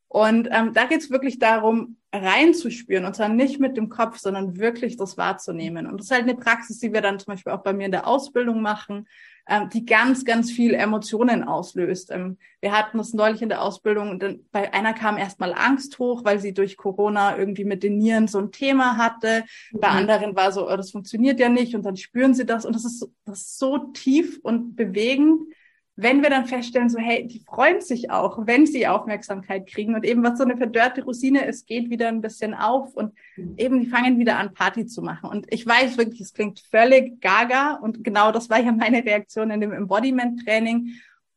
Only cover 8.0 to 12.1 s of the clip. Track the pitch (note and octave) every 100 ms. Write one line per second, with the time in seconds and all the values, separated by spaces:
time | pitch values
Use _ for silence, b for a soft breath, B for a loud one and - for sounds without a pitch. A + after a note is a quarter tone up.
8 | - C4+ D4 B3 A#3+ A3+ G#3+ G#3 - G3+
9 | G#3+ b b b b G#3 - A3+ A3+ A3
10 | B3 B3+ - A3+ A#3 - A#3 - G#3 G#3+
11 | - A3 B3 A3+ A#2 D#3+ F3+ F#3 F3 F#3
12 | -